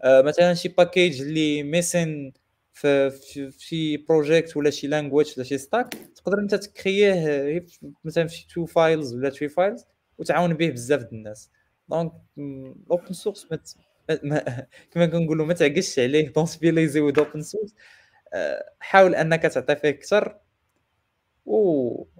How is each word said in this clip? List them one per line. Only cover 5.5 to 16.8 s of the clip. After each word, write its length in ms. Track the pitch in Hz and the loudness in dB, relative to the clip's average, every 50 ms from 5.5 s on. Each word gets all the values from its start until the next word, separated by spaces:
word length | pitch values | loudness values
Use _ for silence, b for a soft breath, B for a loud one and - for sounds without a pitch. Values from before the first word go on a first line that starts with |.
| 143 135 | -6 -8
ستاك، 360 | - - - 233 247 - - - - - _ | -6 -4 -2 -2 -2 -4 -8 -18 -18 -20 _
تقدر 240 | _ - 185 190 202 | _ -6 -4 -2 -2
انت 160 | 208 202 214 | -2 -2 -2
تكرييه، 580 | 196 202 - _ - - 196 190 202 208 202 190 | -4 -4 -8 _ -6 -4 -2 2 4 4 4 4
آه، 460 | 175 160 151 147 139 139 143 156 175 | 2 0 0 0 0 -2 -2 -4 -4
في، 320 | 170 - _ _ 151 143 143 _ - | -6 -10 _ _ -20 -20 -20 _ -12
مثلا 240 | 160 160 170 165 160 | -6 -2 -2 -2 -2
في 80 | 165 | -4
شي 120 | - - _ - | -14 -18 _ -8
تو 120 | 175 165 | -8 -8
فايلز 480 | 151 - 170 165 160 165 160 151 127 120 | -2 2 2 4 4 2 0 -2 -6 -6
ولا 160 | 120 131 139 | -4 -4 -4
ثري 200 | 135 - 147 143 | -4 -4 -8 -6
فايلز 360 | 147 175 185 202 226 240 - _ _ _ _ _ _ - | -2 0 0 0 0 -4 -14 _ _ _ _ _ _ -14
وتعاون 360 | 165 175 151 160 175 175 165 | -6 -2 0 2 2 2 0
به 160 | 151 170 165 | 0 0 -2
بزاف 320 | 127 120 117 123 147 131 | -2 -4 -2 0 0 0
د 80 | 117 - 117 | 0 -6 -14
الناس. 360 | 110 107 107 107 - - _ _ _ _ _ _ _ _ - | -14 -14 -14 -16 -18 -20 _ _ _ _ _ _ _ _ -6
دونك، 220 | 143 165 170 160 160 - _ _ _ 151 | -4 -4 -4 -4 -8 -14 _ _ _ -14
م، 280 | 143 143 139 135 131 | -12 -12 -12 -12 -16
الاوبن 480 | 131 131 - - - 165 175 175 - 185 | -18 -20 -16 -4 -2 -2 -2 -2 -6 -12
سورس 340 | - - 214 202 - - - | -8 -6 -8 -8 -8 -10 -10
ما 60 | 165 - | -10 -10
ت-، 180 | _ - - _ _ _ _ _ _ - | _ -14 -20 _ _ _ _ _ _ -4
ما، 100 | 160 - - | -4 -4 -2
ما، 420 | 143 147 151 - 143 123 127 - _ | -2 -2 -2 -2 -4 -8 -10 -12 _
<laughs> 240 | _ - - _ | _ -20 -20 _
كما 140 | - 170 175 | 0 2 2
كنقولوا 400 | 160 160 170 165 151 160 156 156 | 2 2 0 -2 0 0 -2 0
ما 80 | 156 175 | -2 0
تعقلش 460 | 175 165 143 143 151 - - - 139 | 2 2 2 2 0 -2 -2 0 0
عليه، 300 | 120 127 143 156 151 135 | 0 2 2 2 2 2
دونت 300 | - 160 160 165 - - | 0 0 0 0 -2 0
بي 100 | 156 170 | 0 2
ليزي 280 | 160 165 | 4 4